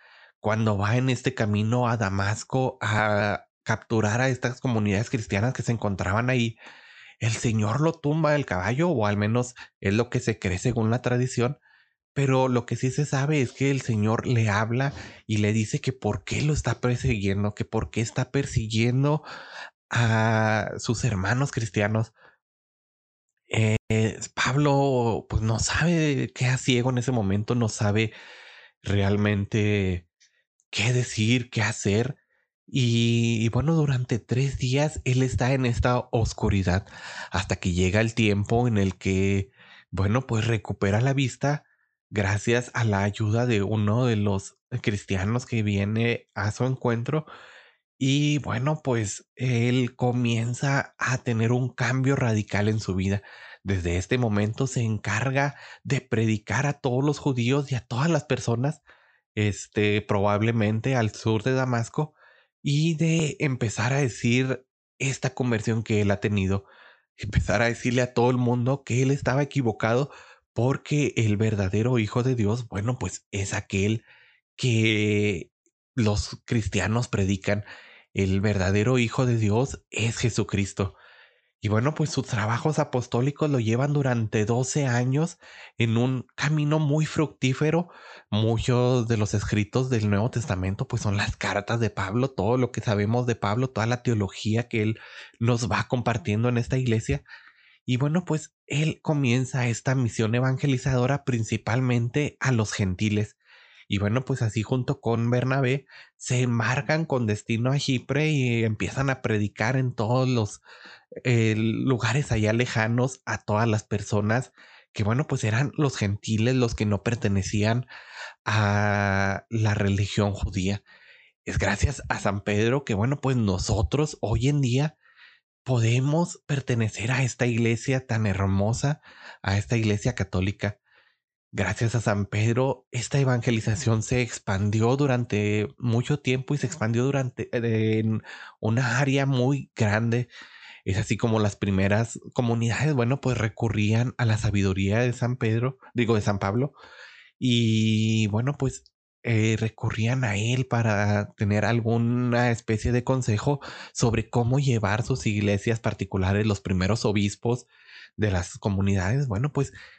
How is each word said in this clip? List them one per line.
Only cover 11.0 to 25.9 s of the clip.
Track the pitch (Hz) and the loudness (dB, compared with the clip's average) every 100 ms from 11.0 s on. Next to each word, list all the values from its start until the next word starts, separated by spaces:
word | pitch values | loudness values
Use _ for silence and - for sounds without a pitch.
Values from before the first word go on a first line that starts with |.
tradición, | 123 123 127 - 120 147 _ _ _ _ _ | 0 0 0 0 -2 -2 _ _ _ _ _
pero | - 139 131 131 | -2 2 4 2
lo | 123 - | 2 -2
que | 120 | -2
sí | 131 | -2
se | 139 147 | -2 -2
sabe | 139 139 151 | 0 0 0
es | 120 | 0
que | - 135 | 0 0
el | 135 | 0
Señor | - 110 107 113 - | 0 0 2 0 2
le | 120 110 | 2 2
habla | 101 113 120 139 - - - - | 2 0 0 -2 -4 -12 -14 -4
y | 107 | 0
le | 104 | 2
dice | 110 107 151 | 2 0 -2
que | - | -4
por | - 104 101 | -4 -2 -4
qué | - 110 | -4 -2
lo | 147 | 0
está | 147 - 117 | 0 -2 -2
persiguiendo, | 123 120 131 110 98 98 104 - | -2 0 0 0 0 0 -2 -4
que | - | -4
por | 110 107 | -4 -4
qué | - | -4
está | 113 - 127 | -4 -4 -4
persiguiendo | 139 135 127 110 110 117 127 139 151 - - - - - - _ | -2 -2 -2 -2 0 2 2 2 0 -4 -16 -16 -16 -18 -20 _
a | 117 113 110 110 110 110 107 - - | 0 2 4 4 2 2 0 -2 -6
sus | - 113 127 | -4 -2 -2
hermanos | 101 92 123 139 | -2 0 0 -2
cristianos. | - 113 110 104 110 113 _ - _ _ _ _ _ _ _ _ _ _ _ _ | -4 -4 0 0 0 -2 _ -20 _ _ _ _ _ _ _ _ _ _ _ _
Eh, | 110 110 107 - 110 110 - - - | 0 2 2 0 2 2 -2 -8 -4
Pablo, | - 135 147 139 139 127 117 92 - | 0 2 4 4 4 2 2 0 -2
pues, | 107 | -2
no | 110 113 | 0 0
sabe, | - - 160 | -2 0 2